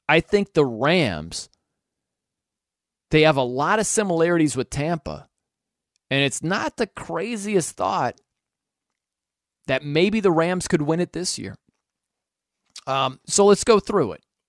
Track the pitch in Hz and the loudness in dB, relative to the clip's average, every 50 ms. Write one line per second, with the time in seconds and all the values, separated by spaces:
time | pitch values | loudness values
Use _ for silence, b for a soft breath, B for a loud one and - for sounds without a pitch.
0 | _ - 156 165 - - - 202 202 - - 165 143 127 117 107 127 147 175 185 | _ 2 2 2 2 2 0 0 0 0 2 2 2 2 0 0 0 2 2 2
1 | 151 110 87 78 78 85 - - - - _ _ _ _ _ _ _ _ _ _ | 2 0 -2 -6 -8 -10 -12 -14 -14 -16 _ _ _ _ _ _ _ _ _ _
2 | _ _ _ _ _ _ _ _ _ _ _ _ _ _ _ _ _ _ _ _ | _ _ _ _ _ _ _ _ _ _ _ _ _ _ _ _ _ _ _ _
3 | _ - - 156 156 156 151 139 127 120 123 131 147 170 208 220 202 - - 220 | _ 2 4 4 6 6 4 2 0 -2 -2 -2 0 0 0 0 0 0 0 0
4 | 208 190 170 165 165 175 175 170 156 147 120 127 120 - - 139 143 165 175 156 | 0 0 2 2 2 2 2 2 2 0 0 -4 -6 -6 -4 -6 -4 -4 -4 -6
5 | - - 76 - - _ _ _ _ _ _ _ _ _ _ _ _ _ _ _ | -6 -10 -12 -12 -14 _ _ _ _ _ _ _ _ _ _ _ _ _ _ _
6 | _ - 135 139 139 135 - - - 160 190 226 - 302 - - 226 - - - | _ -4 -2 -2 -2 -2 -4 -6 -6 -4 -4 -4 -4 -6 -4 -6 -6 -6 -6 -16
7 | - - 165 165 190 226 240 208 196 214 214 180 151 - - - 185 - 202 175 | -12 -8 -6 -6 -6 -6 -8 -8 -6 0 0 0 0 -2 -6 -4 -2 -2 0 0
8 | 139 117 - _ _ _ _ _ _ _ _ _ _ _ _ _ _ _ _ _ | -2 -2 -4 _ _ _ _ _ _ _ _ _ _ _ _ _ _ _ _ _
9 | _ _ _ _ _ _ _ _ _ _ _ _ - - 131 135 147 147 143 156 | _ _ _ _ _ _ _ _ _ _ _ _ -6 -4 -4 -4 -4 -2 0 2
10 | 180 208 202 220 185 190 165 160 165 175 185 180 - - 185 160 147 147 160 170 | 2 2 2 2 2 2 2 2 2 0 0 -2 -2 0 0 0 0 0 0 -2
11 | 180 - - 160 180 - - 113 104 95 - - _ _ _ _ _ _ _ _ | -2 -4 -6 -8 -8 -8 -8 -8 -10 -12 -14 -16 _ _ _ _ _ _ _ _
12 | _ _ _ _ _ _ _ _ _ _ _ _ _ _ - - - 139 131 135 | _ _ _ _ _ _ _ _ _ _ _ _ _ _ -20 -14 -8 -4 -2 -2
13 | 135 131 131 - - - - - 202 202 202 - - - 226 196 - - 208 190 | -2 -2 -4 -8 -8 -2 4 6 6 6 6 4 2 0 0 0 -2 -2 -2 -2
14 | 139 98 80 - _ _ _ _ _ | -2 -4 -6 -12 _ _ _ _ _